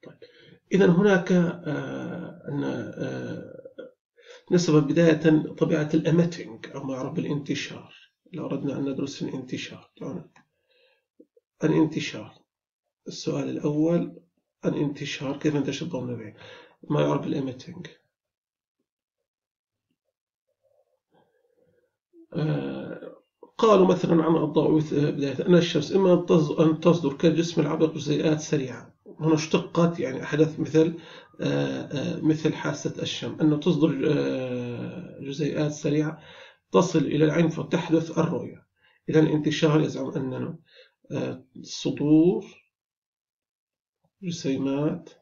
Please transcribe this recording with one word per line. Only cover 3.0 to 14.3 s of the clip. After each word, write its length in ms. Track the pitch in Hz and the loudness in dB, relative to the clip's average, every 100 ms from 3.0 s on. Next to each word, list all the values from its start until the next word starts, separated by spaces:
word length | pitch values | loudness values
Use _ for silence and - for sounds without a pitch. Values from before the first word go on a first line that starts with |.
| 160 131 123 - - - - - - _ _ _ - - _ | -8 -8 -8 -10 -12 -18 -20 -18 -20 _ _ _ -20 -20 _
نسبة 280 | 175 165 151 | 2 4 4
بداية 640 | 139 156 170 156 165 156 151 | 4 4 4 6 4 4 2
طبيعة 360 | - 151 160 151 | -4 -2 0 0
الإيميتنج 760 | 156 165 165 165 - 110 110 - 135 | 0 2 2 2 -2 -12 -14 -14 -12
أو 80 | |
ما 100 | 139 | -8
يعرف 200 | 131 139 | -8 -6
بالانتشار. 800 | - 127 147 - 135 - - - - _ _ _ | -6 -4 -6 -4 -6 -6 -12 -18 -20 _ _ _
لو 120 | 156 135 | -12 -8
أردنا 320 | 139 139 131 | -6 -6 -4
أن 120 | 139 | -6
ندرس 340 | 135 139 - | -4 -8 -6
الانتشار، 680 | - 131 123 - - - - _ | -8 -8 -10 -10 -10 -14 -20 _
هنا 280 | 139 92 78 _ _ _ _ _ _ _ _ _ - _ _ _ | -12 -12 -14 _ _ _ _ _ _ _ _ _ -20 _ _ _
الانتشار، 720 | 156 160 156 160 143 - 107 - _ _ _ _ _ _ - | 0 2 0 -2 -8 -10 -16 -20 _ _ _ _ _ _ -18
السؤال 420 | - - 143 135 | -10 -6 -6 -6
الأول، 720 | - 151 147 160 170 - - _ | -4 -4 0 2 0 -2 -10 _